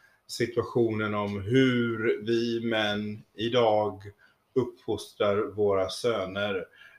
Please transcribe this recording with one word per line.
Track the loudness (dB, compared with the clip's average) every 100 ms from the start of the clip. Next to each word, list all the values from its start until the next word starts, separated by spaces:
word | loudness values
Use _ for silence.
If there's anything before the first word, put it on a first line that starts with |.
| _ _ -14
situationen | -4 -2 -2 -2 0 2 0 -2
om | -2 -2 -4
hur | 2 4 4 4 0 0 0 0 0
vi | 0 0 -2 -2
män | 0 0 -2 -4 -10 -14
idag | -6 0 2 4 4 2 -2 -14 -20 _ _ _
uppfostrar | -2 -2 -4 -6 -6 -6 -2 0 2
våra | -2 0 2 2 0
söner. | -2 -2 -2 -2 -4 -4 -4 -8 -16 -20